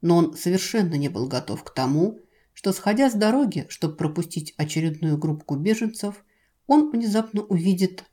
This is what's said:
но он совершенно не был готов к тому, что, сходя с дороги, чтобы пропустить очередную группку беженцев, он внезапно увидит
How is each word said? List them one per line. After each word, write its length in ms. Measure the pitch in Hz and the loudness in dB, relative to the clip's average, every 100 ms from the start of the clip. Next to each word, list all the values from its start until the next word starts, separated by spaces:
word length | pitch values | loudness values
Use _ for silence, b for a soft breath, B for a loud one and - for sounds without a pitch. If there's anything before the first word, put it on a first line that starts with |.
но 160 | 170 170 | 4 4
он 160 | 160 160 | 4 0
совершенно 580 | - 185 - 226 185 | -2 0 0 0 0
не 160 | 165 143 | 0 -2
был 180 | 175 131 | -4 -4
готов 360 | 123 - 104 | -4 -6 -10
к 100 | - | -8
тому, 460 | - 131 147 185 220 B B B | -4 0 2 0 -2 B B B
что, 180 | - 196 | -8 -4
сходя 380 | 190 - 214 269 | -2 0 2 2
с 40 | |
дороги, 520 | 226 214 254 269 156 135 | 4 2 2 0 -2 -8
чтобы 300 | - 160 156 | -6 -6 -2
пропустить 560 | 160 156 170 - 151 - | -4 -2 -6 -6 -10 -6
очередную 640 | 151 - 160 156 165 147 | -4 -2 -2 -2 -2 0
группку 380 | 156 151 - 143 | -2 -4 -4 -4
беженцев, 680 | 170 220 220 220 208 202 _ _ _ _ - | 0 0 -2 -4 -10 -10 _ _ _ _ 2
он 220 | 294 302 | 4 4
внезапно 520 | 233 233 208 220 208 | 0 0 0 0 -4
увидит 640 | 208 185 170 185 185 - - | 0 0 2 2 0 -2 -20